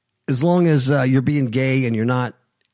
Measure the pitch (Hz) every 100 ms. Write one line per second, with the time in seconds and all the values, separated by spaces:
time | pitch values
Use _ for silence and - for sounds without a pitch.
0 | _ _ - 127 170 180 170 147 131 143
1 | 131 131 131 147 127 127 131 131 123 110
2 | 117 127 120 - _ _ _